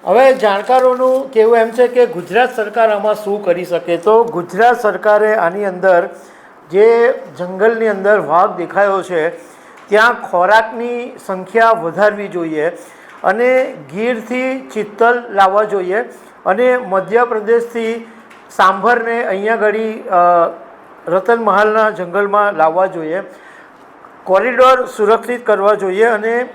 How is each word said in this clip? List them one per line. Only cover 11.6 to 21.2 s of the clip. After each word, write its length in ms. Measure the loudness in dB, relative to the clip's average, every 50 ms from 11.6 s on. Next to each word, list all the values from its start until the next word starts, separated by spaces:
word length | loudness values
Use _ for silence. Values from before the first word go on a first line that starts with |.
| 4 4
વધારવી 560 | 4 2 -2 -6 0 2 2 2 2 -2 -10 -8
જોઈએ 440 | -6 -6 -6 -4 -4 -2 -4 -4 -4 -6 -18 -20 -20 -20 -20 -20 -20 -4 -2
અને 500 | -2 0 0 0 0 2 0 0 -2 -6 -14 -18 -14 -8
ગીરથી 760 | -6 -4 -4 -4 -4 -6 -8 -6 -4 -4 -4 -6 -6 -10 -10 -8
ચિત્તલ 500 | -8 -8 -8 -2 0 2 2 2 0 -4 -6
લાવવા 340 | 0 2 2 2 4 0 0
જોઈએ 380 | 0 -2 -4 -2 -2 -4 -4 -4 -6 -12 -20 -20 -20 -20 -8 -4
અને 320 | -4 -2 0 2 2 2 0
મધ્યપ્રદેશથી 1300 | -2 -2 -4 -4 -4 0 0 0 0 2 -2 -6 -2 0 0 0 0 -2 -6 -6 -6 -4 -6 -8 -10 -16 -20 -20 -20 -20 -20 -20 -20 -18
સાંભરને 720 | -2 2 2 2 2 2 0 0 0 0 0 -4 -4 -4 -2
અહીંયા 300 | -4 -4 -4 -2 -2 -2
આગળ, 220 | 0 0 0 0 0 -4 -4 -6 -8 -8 -2
અ, 380 | 0 2 4 4 4 4 2 0 -2 -8 -18 -20 -20 -20 -20 -20 -20 -16 -6 -2
રતન 320 | -2 -2